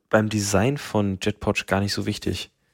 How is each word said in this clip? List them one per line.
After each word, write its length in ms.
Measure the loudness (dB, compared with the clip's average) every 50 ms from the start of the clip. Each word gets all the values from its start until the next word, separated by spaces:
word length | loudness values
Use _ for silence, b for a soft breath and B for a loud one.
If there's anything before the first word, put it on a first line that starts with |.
| _ _
beim 180 | 2 4 4 4
Design 480 | 0 0 0 2 2 2 2 2 0 -2
von 400 | -6 -2 0 0 0 0 -2 -2
Jetpodge 440 | -2 -4 -4 -2 -2 -2 -2 -2 -2
gar 140 | 0 0 0
nicht 140 | 2 0 -2
so 120 | -2 -2
wichtig. 460 | -4 -4 -4 -4 -4 -4 -4 -6 -12 _ _ _ _